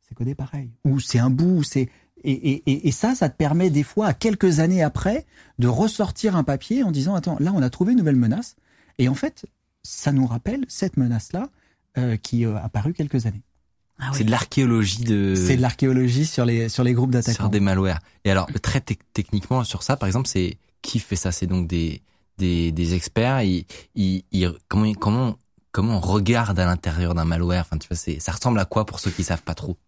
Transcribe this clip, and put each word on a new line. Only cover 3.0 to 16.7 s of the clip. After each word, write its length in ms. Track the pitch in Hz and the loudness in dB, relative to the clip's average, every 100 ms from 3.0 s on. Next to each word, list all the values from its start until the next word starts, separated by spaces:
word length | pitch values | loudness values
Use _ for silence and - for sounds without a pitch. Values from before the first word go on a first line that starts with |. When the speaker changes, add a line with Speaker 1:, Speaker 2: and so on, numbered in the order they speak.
| 220 | 0
Speaker 1:
ça 140 | 254 151 | 2 -2
te 80 | - | 0
permet 340 | 147 165 185 | 0 2 4
des 120 | 147 | 2
fois, 260 | 143 - 214 | 0 0 0
à 60 | |
quelques 460 | - 226 202 190 156 | 0 0 2 2 4
années 220 | 160 185 | 4 4
après, 440 | 151 - 185 247 - _ - - | 2 0 -2 -2 -6 _ -18 0
de 100 | 123 | 0
ressortir 680 | 120 214 - 202 - 220 180 | 2 0 0 -4 0 0 0
un 80 | |
papier 380 | 147 139 - 240 | 0 -4 -2 0
en 80 | 220 | 0
disant, « 240 | 143 147 196 | 0 0 -2
Attends, 200 | 170 - | -2 -2
là, 120 | 160 | 0
on 80 | 190 | 2
a 80 | 127 | 0
trouvé 220 | - 185 | 0 2
une 60 | 247 | 2
nouvelle 180 | 160 131 | 4 4
menace. 400 | 117 165 247 _ _ _ _ - | 2 0 -6 _ _ _ _ 0
Et 100 | 123 | 0
en 60 | |
fait, 320 | 143 302 - - _ _ _ | 2 -4 -6 -20 _ _ _
ça 300 | - - - | -14 -4 0
nous 140 | 139 127 | 2 2
rappelle 380 | 117 - 269 254 | -2 -4 -4 -6
cette 280 | - 190 - | -4 -2 0
menace-là, 520 | 123 117 - 175 277 _ _ _ _ - | 0 -2 -4 -8 -8 _ _ _ _ -4
euh, 180 | 123 110 | -2 -2
qui, 280 | - 120 | -2 0
euh, 120 | 117 107 | 0 -2
a 80 | |
apparue 280 | 110 110 110 | -4 -4 -4
quelques 340 | 175 147 131 113 | -4 -2 -2 -2
années. » 160 | 101 _ _ _ _ _ - | -8 _ _ _ _ _ -10
Speaker 2:
Ah 100 | 131 | -6
oui. 80 | 139 | 0
Speaker 3:
C'est 60 | |
de 60 | 110 | 2
l'archéologie 720 | 123 - - 127 117 101 104 | 2 0 2 4 4 2 -2
de 300 | 117 104 98 95 | 0 2 2 2
Speaker 1:
C'est 200 | 90 127 | 2 2
de 60 | |
l'archéologie 640 | 127 - 135 131 127 123 156 | 2 2 2 2 2 2 0
sur 180 | - | 0
les, 240 | 120 117 | 0 0
sur 140 | 113 | -2